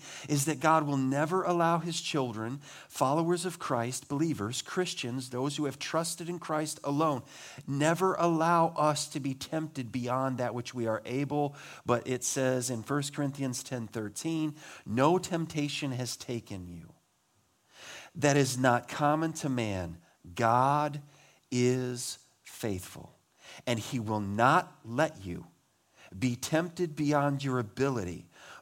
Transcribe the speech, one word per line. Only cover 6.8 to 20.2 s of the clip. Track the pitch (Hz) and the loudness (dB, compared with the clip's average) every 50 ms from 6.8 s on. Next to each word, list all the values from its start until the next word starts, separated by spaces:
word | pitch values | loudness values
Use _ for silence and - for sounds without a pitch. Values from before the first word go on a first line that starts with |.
| - | -4
alone, | 139 143 147 160 156 143 120 - - - - - - - - - | -2 0 2 2 2 2 0 -4 -10 -18 -18 -18 -16 -16 -14 -8
never | - 139 139 147 160 170 170 185 185 - | -4 0 4 4 4 4 4 4 2 4
allow | - 170 175 165 156 160 170 175 170 165 165 165 | 4 2 4 4 4 4 4 6 6 4 4 2
us | - 151 151 147 143 - - | 2 2 2 2 2 -2 -6
to | - 151 | -6 -4
be | 131 139 131 | -4 -4 -4
tempted | 131 - - - 156 156 156 156 139 127 110 | -6 -6 -6 -4 -4 -4 -4 -6 -6 -8 -4
beyond | 104 127 120 120 123 131 135 135 127 120 | -4 -4 -2 0 0 0 0 0 0 -2
that | 123 117 113 | -2 -2 -2
which | 120 120 - - | -4 -6 -6 -6
we | 127 117 | -4 -2
are | 113 110 - - | 0 0 -2 -2
able. | - 123 135 143 139 147 147 147 143 143 - - - - - - | -4 -4 -2 -2 0 0 0 0 0 -2 -8 -16 -18 -18 -10 0
But | - 123 117 - | 2 2 2 2
it | - 127 123 - | -2 -4 -2 -2
says | - - 135 131 131 127 127 120 127 | -4 -2 0 2 2 2 2 0 -2
in | 127 113 110 | -4 -4 -4
First | - 139 147 143 143 - | -2 -2 -2 -2 -2 -4
Corinthians | - 147 135 135 139 135 131 123 - - | -2 -2 -2 -2 -2 -4 -4 -4 -4 -8
ten | - 135 123 113 104 | -6 -8 -8 -8 -6
thirteen, | - 117 107 104 101 - - 165 165 160 156 151 143 143 - - - - - | -6 -6 -6 -6 -6 -6 -6 -4 -2 -2 -2 -2 -4 -6 -16 -18 -18 -16 -8
"No | 95 104 120 135 156 175 185 | -4 2 6 6 6 6 6
temptation | 180 - 180 165 165 160 - 156 147 143 143 - 151 139 | 2 0 -2 -2 -2 -2 -2 -2 -2 -2 -2 -2 -4 -4
has | 127 120 127 120 - | -2 -2 -4 -6 -6
taken | - - - 123 117 - - 104 95 90 87 | -8 -8 -6 -6 -6 -6 -8 -10 -10 -10 -10
you | 85 82 80 - - _ _ _ _ _ _ _ _ _ _ _ _ _ _ _ _ - - - - - - - - | -12 -14 -14 -18 -20 _ _ _ _ _ _ _ _ _ _ _ _ _ _ _ _ -20 -18 -16 -16 -16 -18 -16 -8
that | - 139 147 139 147 | 2 4 6 6 6
is | 139 123 123 | 4 4 2
not | 123 131 131 120 120 - - | 4 4 6 6 4 2 -2
common | - - 151 147 151 156 165 160 156 | -4 0 2 2 2 2 0 -2 -4
to | - - 143 | -4 -4 -2
man. | 131 123 113 107 98 92 87 85 85 82 - _ _ _ | 0 0 0 0 -2 -2 -4 -6 -8 -12 -16 _ _ _